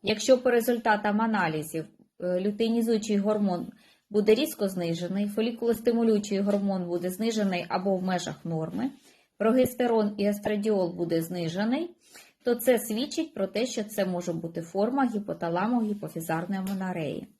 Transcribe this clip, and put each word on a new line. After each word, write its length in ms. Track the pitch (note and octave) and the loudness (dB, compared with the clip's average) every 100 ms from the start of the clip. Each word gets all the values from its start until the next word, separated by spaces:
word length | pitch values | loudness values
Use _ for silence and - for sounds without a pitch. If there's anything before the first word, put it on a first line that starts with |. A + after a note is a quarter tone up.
Якщо 360 | G3+ G#3+ - B3+ | -2 -2 4 4
по 120 | B3+ | 6
результатам 680 | A#3+ A3+ A#3+ A#3 G#3 G#3 G#3 | 2 2 0 2 2 2 2
аналізів, 640 | A3+ G#3+ E3+ D#3 D#3 E3 D#3 _ - _ | 2 2 0 -2 -4 -6 -8 _ -20 _
е, 200 | F3+ F3+ | -2 0
лютеїнізуючий 800 | F#3+ G#3 A3+ A#3 A3+ A3 G#3 G3+ | 0 0 0 2 2 0 2 0
гормон 540 | G3 G#3+ G3+ F3 - - _ _ _ | 2 2 2 0 -6 -12 _ _ _
буде 240 | G#3 G#3 | 0 6
різко 340 | G#3+ D#4 - G3+ | 6 4 0 -2
знижений, 600 | F#3 E3+ E3 F3 F#3+ G#3 | -2 -2 -4 -4 -2 -2
фолікулостимулюючий 1120 | G#3 A3+ A#3 A#3 A3+ A#3 A#3 A#3 G#3 G#3 G3 | 0 -2 -2 0 2 2 4 4 4 2 -2
гормон 460 | G3 G3+ G3 F#3+ F3 | 2 2 2 0 -2
буде 240 | F3 F3+ | -2 -4
знижений 560 | F#3 A3+ A3 G3+ F3+ E3+ | -2 -2 0 0 0 -2
або 280 | F#3 F#3+ F#3+ | -2 0 0
в 60 | |
межах 420 | F#3 F3+ E3+ D3+ | 0 -2 -4 -8
норми, 460 | E3 E3 D#3+ F3 B3+ - - _ _ _ | -6 -4 -4 -4 -4 -6 -20 _ _ _
прогестерон 760 | A3 B3+ B3 - A#3+ A3+ G#3 G#3 | 2 4 2 2 0 2 2 0
і 100 | G3+ | 0
естрадіол 680 | G#3 - G#3+ G#3+ G#3 F3 | 0 -2 -2 0 2 0
буде 280 | F3 E3+ E3 | -2 0 0
знижений, 680 | E3 F3+ E3 F3 G#3+ C4 F4 - _ - - _ | -2 -4 -4 -2 0 0 -2 -10 _ -20 -20 _
то 100 | - | -2
це 240 | A#3+ C4 A#3 | 0 4 2
свідчить 560 | A3 G#3+ C4 - D#4+ | 2 -4 -4 -4 -6
про 120 | - F#3+ | -4 -4
те, 200 | G3+ B3 | -2 -2
що 180 | - | -4
це 200 | G#3 - | -6 -2
може 280 | F#3+ F3+ F3+ | -2 -2 -2
бути 300 | E3 E3 E3 | -4 -4 -8
форма 480 | E3 F#3+ G#3+ C4+ C4 | -6 -2 0 2 0
гіпоталамо-гіпофізарної 1400 | G#3 G3+ - E3+ E3+ G#3 B3 G#3+ G#3 D#3+ E3 E3 E3 F3+ G3 | 0 -4 -4 -2 0 0 0 0 -4 -6 -8 -4 -4 -2 -4
аменореї. 720 | F#3+ G3 F#3 F3+ D3+ - - _ | -4 -4 -4 -4 -4 -6 -10 _